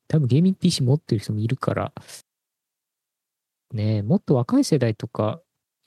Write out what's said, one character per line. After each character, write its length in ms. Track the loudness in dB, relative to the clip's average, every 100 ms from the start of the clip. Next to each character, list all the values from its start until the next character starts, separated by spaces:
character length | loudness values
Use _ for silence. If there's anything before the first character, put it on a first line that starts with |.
| -2
多 100 | 0
分 100 | 2
ゲ 100 | 4
ー 40 |
ミ 80 | 2
ン 20 |
グ 40 | 2
ピ 80 | 0
ー 20 |
シ 120 | 0
ー 20 |
持 100 | 2
っ 40 | 0
て 160 | 0
る 60 | -4
人 120 | -2
も 80 | -4
い 80 | -2
る 80 | -2
か 180 | -2
ら、 180 | -2 -4 -8 -20 -20 -20 _ _ _ _ _ _ _ _ _ _ _ _ _ _
ね 240 | -4 -2 -2
え、 60 |
も 140 | 0 0
っ 40 |
と 140 | 2
若 240 | 0 2 0
い 60 |
世 140 | 2 2
代 160 | 0
と 140 | -2 -6
か、 320 | -4 -4 -4 _ _ _ _